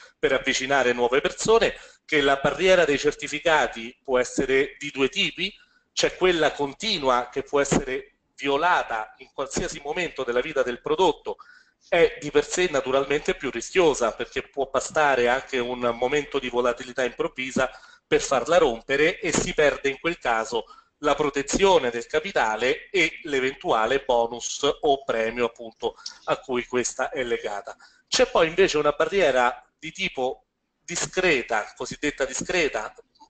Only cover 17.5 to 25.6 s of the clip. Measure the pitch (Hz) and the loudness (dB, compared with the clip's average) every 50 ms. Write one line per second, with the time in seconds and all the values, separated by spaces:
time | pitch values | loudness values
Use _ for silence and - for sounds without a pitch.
17.5 | 123 131 131 - - - - - - _ _ _ 156 147 - - 139 120 117 143 | -2 -2 -2 -2 -4 -14 -20 -20 -20 _ _ _ 2 2 2 2 0 0 2 2
18.5 | 170 180 165 131 117 113 - - 135 139 151 170 202 - - 165 139 - - 180 | 4 4 4 4 2 -2 -4 -4 0 2 2 2 0 -2 -4 -2 0 0 -2 0
19.5 | - - 151 139 127 - - 139 135 - - 165 170 - - 127 113 113 110 110 | 2 4 4 4 2 0 -2 -4 -4 -2 -4 -6 -6 -2 -2 0 0 0 -2 -2
20.5 | 120 113 - - - - _ _ _ _ 147 147 143 147 151 143 - 139 135 - | -4 -6 -6 -8 -18 -20 _ _ _ _ 0 0 2 2 0 0 0 -2 -4 -2
21.5 | - - 196 196 185 156 131 120 117 117 117 - - 156 - 202 - 156 120 110 | 0 2 4 6 6 4 4 2 -2 -4 -6 -2 -4 -2 -2 0 0 0 0 2
22.5 | 110 110 120 131 156 - - - - 185 160 160 - - - 156 143 131 127 131 | 0 0 0 0 0 -2 -6 -4 0 0 0 0 -2 -8 -6 -2 -2 0 0 -2
23.5 | 135 - - 175 131 110 110 117 135 139 - - 123 117 117 117 120 117 - - | -4 -4 -2 0 2 2 2 2 0 0 2 2 2 2 2 0 -4 -10 -10 -10
24.5 | - - - 143 - - - 151 139 - - - 120 113 110 113 117 123 120 117 | -6 -2 -2 -2 -2 0 0 0 0 0 -2 -4 -2 -2 -2 -2 -2 -2 -2 -2
25.5 | - - | -4 -8